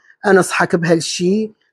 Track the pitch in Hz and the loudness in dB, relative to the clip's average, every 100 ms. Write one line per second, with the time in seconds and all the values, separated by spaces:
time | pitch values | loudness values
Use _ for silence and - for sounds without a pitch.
0 | _ _ 208 190 175 - 175 180 165 160 | _ _ 2 2 2 -2 -2 0 0 0
1 | - - 180 208 220 _ _ | -2 -4 -2 -2 -4 _ _